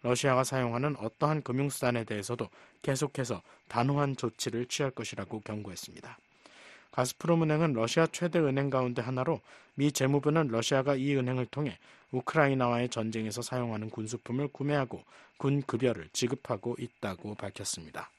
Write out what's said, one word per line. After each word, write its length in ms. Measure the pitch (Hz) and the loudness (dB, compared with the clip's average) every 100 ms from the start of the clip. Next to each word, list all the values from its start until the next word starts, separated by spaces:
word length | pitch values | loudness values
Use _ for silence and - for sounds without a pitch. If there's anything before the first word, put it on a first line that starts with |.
러시아가 400 | 120 123 143 127 | 2 2 4 4
사용하는 540 | 131 131 123 117 147 139 | 2 0 0 0 -2 -2
어떠한 460 | 107 _ 147 156 | -6 _ 0 0
금융수단에 600 | 127 123 143 - 127 120 | -2 -2 -2 0 0 0
대해서도 440 | 113 104 98 120 101 - - _ | -2 -6 -4 -6 -6 -10 -20 _
계속해서 600 | - 131 147 - 123 95 - - _ | -2 0 -2 -2 -4 -4 -8 -20 _
단호한 480 | 117 127 143 143 139 | 0 2 4 2 0
조치를 500 | 117 - - 117 123 | -4 -4 -4 -4 -4
취할 240 | - 139 | -2 -2
것이라고 500 | - 110 - 98 110 | -2 -8 -8 -8 -8
경고했습니다. 800 | 101 107 101 87 - 98 - - _ _ - - - - _ | -6 -8 -8 -12 -14 -16 -18 -20 _ _ -20 -20 -20 -20 _
가스프롬 500 | - 127 - 165 165 | -2 -2 -2 2 4
은행은 320 | 160 151 165 | 4 4 2
러시아 320 | 117 117 170 160 | 2 2 4 2
최대 340 | - 175 170 | 2 0 2
은행 300 | 151 135 139 | 2 2 2
가운데 320 | 131 123 123 | 2 0 -2
하나로 400 | 117 131 131 139 - - - | -2 -2 0 -2 -6 -20 -14
미 180 | - 143 | 0 2
재무부는 560 | - 135 143 143 160 147 | 4 4 4 4 2 2
러시아가 480 | 113 117 139 135 139 | 0 2 2 4 2
이 180 | 135 | 2
은행을 320 | 139 127 127 120 | 2 2 0 -2
통해 320 | - 147 90 - - _ | -2 -4 -6 -18 -20 _
우크라이나와의 760 | 127 - 160 143 131 123 120 123 | -4 0 4 4 4 2 2 0
전쟁에서 540 | 117 110 110 110 110 | -2 -2 -2 -4 -6
사용하는 480 | 120 127 120 107 110 | -4 -4 -2 -4 -6
군수품을 580 | 110 110 120 - 123 143 | -8 -6 -8 -4 -4 -4
구매하고 560 | - 143 147 127 - - - - _ | -4 0 0 -2 -6 -14 -20 -20 _
군 260 | 139 143 | 2 2
급여를 460 | - 113 123 107 78 | 0 2 2 0 -6
지급하고 640 | - 123 139 - 107 117 120 | -2 -2 -2 -4 -4 -4 -6
있다고 560 | 120 _ 104 92 104 | -10 _ -8 -8 -10
밝혔습니다. 760 | 104 101 - 101 - 78 - - | -8 -10 -8 -8 -8 -10 -12 -12